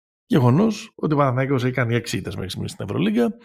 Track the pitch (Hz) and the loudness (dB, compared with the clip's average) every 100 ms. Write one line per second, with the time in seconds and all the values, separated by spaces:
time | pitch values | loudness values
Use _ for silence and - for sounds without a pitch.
0 | _ _ _ 170 123 143 220 208 - - | _ _ _ 4 4 4 2 0 -10 -8
1 | 156 147 135 123 135 135 127 131 117 120 | -2 2 2 0 0 0 0 0 0 0
2 | - 107 90 98 92 98 98 - 95 107 | -2 -6 -6 -8 -8 -8 -8 -8 -6 -2
3 | 196 214 - - | 0 2 0 -2